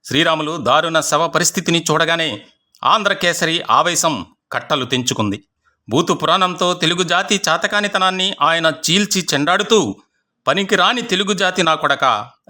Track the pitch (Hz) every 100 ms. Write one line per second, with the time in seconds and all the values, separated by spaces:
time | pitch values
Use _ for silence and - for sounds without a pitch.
0 | - 135 165 160 151 165 120 143 165 160
1 | 147 151 170 160 170 - 175 170 160 156
2 | 160 165 160 104 - _ _ _ - 214
3 | 202 190 175 165 165 165 - 120 143 143
4 | 165 123 85 _ _ 123 - 151 123 127
5 | 123 123 107 98 _ _ _ _ - 131
6 | 175 175 151 185 185 175 180 175 165 175
7 | 175 175 196 202 - 170 202 208 208 196
8 | 185 185 190 190 147 165 160 156 - 185
9 | 202 190 165 143 147 185 208 226 131 -
10 | _ _ _ _ - 160 190 196 185 240
11 | 165 185 196 196 185 185 165 156 151 139
12 | 131 107 104 _